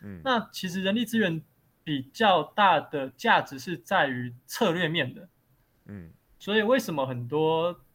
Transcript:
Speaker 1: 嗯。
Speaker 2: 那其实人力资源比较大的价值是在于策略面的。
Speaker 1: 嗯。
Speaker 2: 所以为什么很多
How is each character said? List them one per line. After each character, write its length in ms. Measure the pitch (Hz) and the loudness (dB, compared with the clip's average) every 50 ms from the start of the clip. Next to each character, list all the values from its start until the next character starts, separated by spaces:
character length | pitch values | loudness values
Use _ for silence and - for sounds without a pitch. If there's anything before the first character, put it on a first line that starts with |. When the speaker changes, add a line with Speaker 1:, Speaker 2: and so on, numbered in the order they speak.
Speaker 1:
嗯。 200 | 170 202 190 175 156 | -16 -14 -14 -6 -2
Speaker 2:
那 260 | 269 247 220 202 - | -2 0 0 -2 -4
其 180 | - - - 180 | -10 -10 -8 -8
实 120 | 165 190 | -6 -4
人 140 | 185 190 208 | -2 0 0
力 80 | 240 233 | 0 0
资 140 | 226 - | 0 0
源 260 | 226 208 175 165 160 - _ _ _ _ _ _ _ - | 2 2 2 0 -4 -8 _ _ _ _ _ _ _ -6
比 200 | 160 147 135 127 - - | -4 -4 -4 -4 -6 -2
较 280 | - 226 208 185 160 151 | 2 4 6 6 4 2
大 360 | - - - 208 190 165 147 | 0 0 4 4 4 4 4
的 300 | - - - 143 131 135 | 0 -2 -6 -6 -6 -8
价 320 | - - - 226 196 165 | -8 -2 2 4 4 4
值 180 | 147 - 143 131 | 2 -2 -8 -12
是 180 | - 190 170 | -10 -8 -8
在 300 | - - - 196 180 151 | -8 -4 0 0 2 2
于 260 | 139 127 123 123 123 123 - _ | 2 0 -4 -6 -8 -10 -14 _
策 260 | - - - 233 185 | -10 -2 0 0 2
略 160 | 160 180 180 | 2 2 0
面 260 | 151 165 170 135 - - | 0 0 0 -2 -4 -6
的。 140 | - 180 - _ _ _ _ _ _ _ _ _ _ _ | -12 -18 -20 _ _ _ _ _ _ _ _ _ _ _
Speaker 1:
嗯。 260 | - 101 98 85 80 - _ _ _ _ _ | -16 -16 -16 -16 -18 -20 _ _ _ _ _
Speaker 2:
所 180 | - 190 208 | -6 -2 0
以 40 | 220 | 2
为 180 | 208 220 262 269 | 2 2 2 0
什 140 | - - 160 | 0 -2 -4
么 120 | 143 131 | -4 -4
很 220 | 131 127 120 120 | -4 -4 -6 -6
多 540 | 120 147 151 156 160 160 160 165 175 175 - _ _ | -4 -2 0 2 2 2 0 -2 -2 -4 -8 _ _